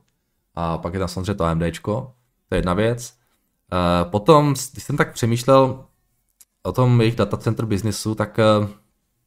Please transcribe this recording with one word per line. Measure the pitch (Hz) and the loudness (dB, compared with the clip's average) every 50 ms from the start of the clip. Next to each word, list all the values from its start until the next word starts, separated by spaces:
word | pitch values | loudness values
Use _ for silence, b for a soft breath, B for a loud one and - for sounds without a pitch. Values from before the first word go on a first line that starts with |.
| _ _ _ _ _ _ _ _ _ _ - | _ _ _ _ _ _ _ _ _ _ -8
A | 85 85 85 82 | -6 -4 -4 -4
pak | 82 - 87 90 | -4 -6 -6 -4
je | 95 | -4
tam | 92 | -4
samozřejmě | 87 - 95 90 104 98 | -4 -4 -6 -4 -4 -2
to | 98 85 | -2 0
A | 82 | 0
M | 82 82 85 85 | 0 0 -2 -2
Dčko, | 80 - - 107 104 123 - - _ _ _ _ _ _ _ - | -4 -6 -6 -6 -6 -6 -8 -12 _ _ _ _ _ _ _ -4
to | 95 | -4
je | |
jedna | 90 82 92 90 | -2 0 0 0
věc. | 90 101 113 123 123 - - _ _ _ _ _ _ _ _ _ _ _ - 90 | 0 0 0 -2 -4 -8 -16 _ _ _ _ _ _ _ _ _ _ _ -6 -2
Eh, | 90 90 87 87 87 87 87 | 0 2 2 2 2 0 0
potom, | - 104 - - 160 147 147 143 135 | -2 -2 4 6 6 6 6 2 -2
s-, | - - - | -2 -6 -12
když | - - - | -14 -16 -10
jsem | - 135 | -8 -2
tak | 151 156 156 - | -2 -2 -2 -2
přemýšlel | - 123 113 117 120 - 139 135 135 135 131 127 - - _ _ _ _ _ _ _ _ _ _ _ _ _ _ _ - | -4 -2 0 0 0 2 4 6 6 6 2 -2 -8 -14 _ _ _ _ _ _ _ _ _ _ _ _ _ _ _ -10
o | 92 | -6
tom | - - 127 127 120 117 | 0 2 2 4 4 4
jejich | 113 110 113 | 4 2 2
data | 113 101 101 110 | 0 -2 -2 -2
center | - - 120 110 - 117 | -4 -2 -4 -4 -2 -2
businessu, | 110 104 95 107 107 98 - - 110 110 | -2 -2 -2 -2 -2 -4 -4 -4 -6 -4
tak, | - 107 95 - - | -4 -4 -4 0 2
eh, | 110 107 107 104 104 101 - _ _ _ _ _ _ _ _ _ _ | 4 4 4 4 2 -2 -6 _ _ _ _ _ _ _ _ _ _